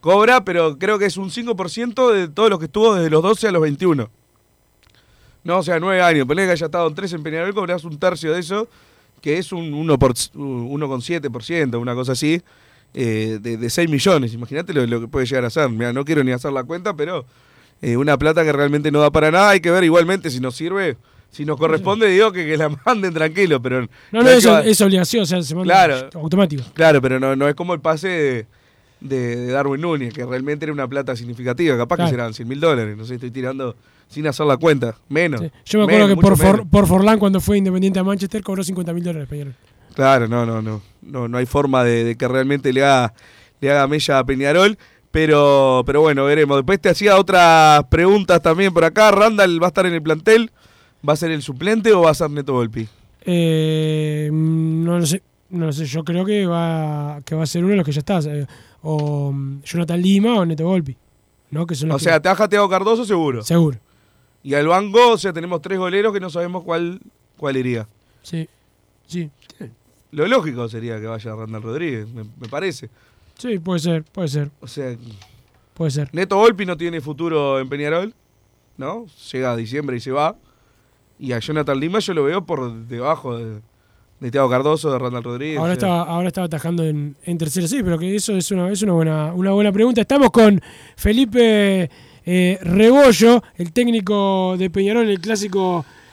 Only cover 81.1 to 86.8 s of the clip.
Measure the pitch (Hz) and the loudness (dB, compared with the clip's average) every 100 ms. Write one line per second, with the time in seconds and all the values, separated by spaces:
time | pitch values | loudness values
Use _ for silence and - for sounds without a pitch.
81.1 | _ 135 120 110 151 143 135 156 202 202 | _ -8 -8 -4 -4 -2 -2 -2 -4 -4
82.1 | 170 143 180 170 160 127 113 113 120 127 | -2 -2 -2 -4 -8 -8 -12 -14 -8 -4
83.1 | 151 139 117 117 107 110 _ _ _ _ | -4 -6 -10 -10 -14 _ _ _ _ _
84.1 | _ 123 135 135 127 139 156 151 131 123 | _ -6 0 2 2 0 0 -2 -4 -4
85.1 | 123 117 120 147 151 165 180 196 175 165 | -8 -10 -10 -8 -4 -2 -2 0 -2 -2
86.1 | 170 180 170 180 156 165 170 | -4 -4 -4 -6 -6 -4 -4